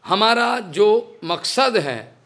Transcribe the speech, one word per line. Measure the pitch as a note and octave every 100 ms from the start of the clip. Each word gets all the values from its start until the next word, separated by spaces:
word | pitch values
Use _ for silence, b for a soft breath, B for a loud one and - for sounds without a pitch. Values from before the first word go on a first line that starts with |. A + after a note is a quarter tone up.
| -
हमारा | F#3+ A3 A#3 A#3+ B3
जो | G3 D#3 G#3 A3+ A#3 -
मकसद | E3 E3 - - C4 A3
है | C#3+ A#2 G#2+ _